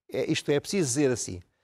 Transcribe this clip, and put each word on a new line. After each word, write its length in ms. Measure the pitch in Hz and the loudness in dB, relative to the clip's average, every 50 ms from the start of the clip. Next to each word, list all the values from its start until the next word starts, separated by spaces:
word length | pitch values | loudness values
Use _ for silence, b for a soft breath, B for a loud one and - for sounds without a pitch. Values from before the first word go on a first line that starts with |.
| _ - | _ -8
É, 200 | - 131 - - | -4 -2 -2 0
isto 220 | 156 - - - | -2 -2 0 0
é, 20 | 143 | 0
é 60 | 147 | 0
preciso 260 | - - 202 196 160 | 0 0 0 0 0
dizer 240 | 127 117 151 147 127 | 0 2 2 2 2
assim, 320 | 120 - - - 92 87 - _ _ _ | 2 0 -4 -8 -10 -12 -14 _ _ _